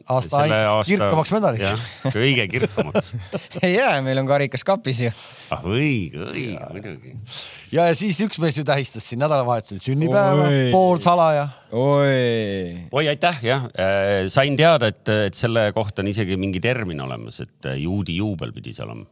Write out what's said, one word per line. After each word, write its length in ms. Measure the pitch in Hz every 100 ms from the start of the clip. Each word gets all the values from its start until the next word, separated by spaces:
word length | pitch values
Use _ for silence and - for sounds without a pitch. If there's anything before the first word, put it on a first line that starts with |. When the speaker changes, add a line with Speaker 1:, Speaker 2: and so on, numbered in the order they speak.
| -
Speaker 1:
Aasta 300 | 127 82 143
Speaker 2:
selle 160 | 151 110
Speaker 1:
ainult 240 | 107 107
Speaker 2:
aasta 100 | 107
Speaker 1:
kirkamaks 420 | 196 202 160 151 214
medaliks. 320 | 202 113 98
Speaker 2:
Jah, 160 | 107 117 - 131 107
kõige 300 | 131 127 101
kirkamaks. 640 | 87 208 - 73 90 - 120 95 190
Speaker 3:
<laughs> 300 | - 135 185
Ei 80 | 185
jää, 240 | 262 147
meil 160 | 135 131
on 80 | 135
karikas 340 | 143 139 135 -
kapis 380 | 196 175 120
ju. 80 | 120 - - - -
Speaker 2:
Ah, 80 | -
õige, 640 | 85 113 151 123 82 71 98
õige, 260 | 131 127 87 -
muidugi. 400 | 95 104 73 - 120 104 - - - -
Speaker 1:
Ja, 160 | 147 170
ja 80 |
siis 240 | 165 208 175 208
üks 160 | -
mees 160 | 165 131
ju 80 | 147
tähistas 400 | 139 131 113 -
siin 160 | 120
nädalavahetusel 560 | 151 147 123 117 - 98 -
sünnipäeva, 640 | 139 160 202 196 143 147
Speaker 3:
Oi. 160 | 139 127
Speaker 1:
poolsalaja. 720 | 185 185 175 175 175 160 151 143 131 _
Speaker 3:
Oi. 1120 | 113 135 143 139 131 123 117 104 98 90 87 85
Speaker 2:
Oi, 160 | 139 151
aitäh, 240 | 147 175 165 113
jah. 240 | 135 123 -
Äh, 480 | 95 98 98 101 95
sain 240 | 135 139 135
teada, 320 | 160 156 117
et, 160 | 101 - 107 101
et 80 | -
selle 300 | 117 113 104 101
kohta 240 | 104 101
on 80 | 98
isegi 240 | 104 98 95
mingi 160 | 98 90 113
termin 400 | 127 101 76 65
olemas, 380 | 60 57 - -
et, 140 | _ 69
äh, 80 | 67 76
juudi 320 | 101 87 85
juubel 400 | 104 90 60 57
pidi 160 | -
seal 160 | 55 53
olema. 160 | 57 101